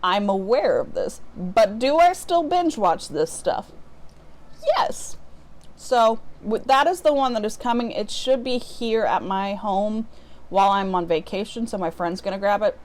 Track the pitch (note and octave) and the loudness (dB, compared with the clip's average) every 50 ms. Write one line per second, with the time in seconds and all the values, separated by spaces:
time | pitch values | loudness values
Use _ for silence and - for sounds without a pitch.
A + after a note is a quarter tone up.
0 | G3 F3+ F#3 G#3 G3+ G3+ G3 G3 F#3+ F#3+ A#3 C#4 F#4+ - D3 A#2+ - - - - | 2 2 2 2 2 0 0 -2 0 2 0 2 4 2 2 2 0 -2 -4 -4
1 | - - - - - - - - F3+ F3+ G3+ A#3 A3 G3+ G3+ A3+ B3 C4+ D4 D#4+ | -4 -4 -6 -10 -12 -12 -10 -8 -8 0 4 4 4 4 2 0 0 2 6 6
2 | E4+ F4+ F#4 - - - F4 E4+ E4 D4 F4 F4+ F4+ E4 - - G#3 F3+ D#3+ - | 6 6 6 2 -2 0 2 2 2 4 2 2 2 2 0 2 2 2 2 2
3 | - - C#3+ D3 D3+ D#3+ - - - F3+ - - - - - - - - - - | -2 -6 -2 -2 -2 -2 -2 -4 -2 -2 -2 -2 -4 -10 -16 -18 -16 -16 -16 -14
4 | - - - - - - - - - - - - - D#5+ E5+ E5+ E3+ - - - | -16 -16 -16 -16 -20 -20 -18 -18 -16 -16 -16 -4 0 0 2 2 2 -2 -2 -6
5 | - - - - - - - - - - - - - - - - - - B3+ A#3+ | -8 -8 -8 -10 -10 -14 -14 -16 -18 -18 -18 -18 -16 -18 -18 -16 -4 0 4 6
6 | A3+ A3 A3+ A3+ - - - - - G3+ A3 - - - C4+ C4+ D4 E4 F#4 F4 | 6 6 4 2 -4 -10 -12 -10 -4 -4 -4 -2 2 4 4 6 6 4 2 4
7 | - D#4 D4 C#4 C4+ B3+ A#3+ A3 G#3 G#3+ - - - B3 A#3 A#3+ A#3+ A3+ - - | 2 4 4 4 2 2 0 -2 -2 -4 -6 -4 -2 0 0 0 0 -2 -2 -4
8 | G#3+ - - - - B3+ C4 C4 A#3 C4+ B3 B3 - - - - A#3 A3+ A3 A3+ | -4 -4 -4 -4 2 2 2 2 2 -2 -2 -2 -4 -6 -8 -6 -2 0 0 2
9 | G#3+ A2+ C3 F#3 - F3+ F#3+ F#3+ G3 G3 G3+ G3 G#3 G#3+ F#3+ F#3+ G#3 G#3+ G#3+ A3 | 2 2 0 0 0 -2 -2 -2 -2 -2 -4 -4 -4 -2 0 0 0 0 -2 -4
10 | A3 - - - - - - - - - - F#3+ G3 G3 G3 G3 G3 F#3+ F#3 F3+ | -6 -6 -10 -18 -18 -18 -18 -16 -12 -2 2 4 4 4 4 2 0 0 0 -2
11 | F3 E3+ E3+ D#3+ E3+ - - F#3+ G#3 - - A#3 A#3 A3+ - G3 F#3 E3+ E3 - | 0 2 0 0 0 -4 -6 -6 -6 -6 -6 -6 -6 -4 -4 -4 -4 -4 -4 -2
12 | F3+ E3+ F3 F#3+ - G3 F#3+ G3 G3 G3+ G#3 G3 G#3+ G3+ E3+ - | -4 -4 -4 -4 -6 -6 -6 -2 0 0 0 2 0 0 -2 -2